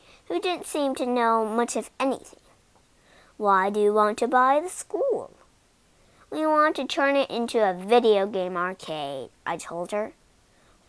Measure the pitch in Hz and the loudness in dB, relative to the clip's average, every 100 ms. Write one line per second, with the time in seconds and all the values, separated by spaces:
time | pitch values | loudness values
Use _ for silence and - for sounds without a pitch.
0 | _ - - 349 370 339 - 320 285 262 | _ -20 -8 -4 -4 -4 -4 -2 -2 -2
1 | 247 247 233 226 220 220 240 226 214 - | -2 0 2 2 0 -2 -2 -4 -8 -4
2 | 269 247 - - _ _ _ _ _ _ | -2 -2 -8 -20 _ _ _ _ _ _
3 | _ _ _ - 208 196 196 208 208 214 | _ _ _ -4 2 2 2 2 2 4
4 | 208 214 226 254 262 294 349 - - 339 | 2 2 0 4 4 2 0 -8 -8 -2
5 | 554 403 101 - - _ _ _ _ _ | 0 -2 -6 -16 -20 _ _ _ _ _
6 | _ _ _ 302 311 302 302 320 262 - | _ _ _ -2 2 4 4 2 -4 0
7 | 277 277 262 233 233 240 208 180 190 240 | 2 2 0 -2 -2 0 0 0 4 4
8 | 233 202 202 202 180 185 180 190 - 156 | 6 4 2 -2 -4 -4 -4 -6 -8 -8
9 | 139 139 120 - - 170 - 170 175 208 | -6 -8 -12 -12 -8 -8 -8 -10 -6 -6
10 | 220 - _ _ _ _ _ _ | -6 -10 _ _ _ _ _ _